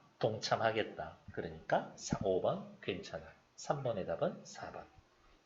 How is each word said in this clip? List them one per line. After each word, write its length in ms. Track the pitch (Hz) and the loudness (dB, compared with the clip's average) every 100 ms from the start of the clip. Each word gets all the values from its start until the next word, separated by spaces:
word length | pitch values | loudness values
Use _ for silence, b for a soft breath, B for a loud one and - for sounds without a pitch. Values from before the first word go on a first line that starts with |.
| - - | -16 0
동참하겠다." 960 | 117 107 - 107 113 110 98 - 82 - - | 0 2 2 4 4 4 2 -2 -8 -10 -12
그러니까 580 | - 85 78 - 175 - - | -6 -6 -6 0 2 0 -8
사, 220 | - - | -2 0
오 160 | 101 92 | 4 4
번 360 | 117 185 - - | 4 0 -4 -8
괜찮아. 440 | - 90 - - - - _ - | -4 -4 -4 -8 -10 -18 _ -8
삼 280 | - 143 | -2 0
번의 220 | 127 104 85 | 0 0 0
답은 400 | 85 175 - - | 0 0 -2 -12
사 260 | - 82 | -12 -10
번. 140 | 82 - - - _ - - | -10 -14 -18 -20 _ -20 -20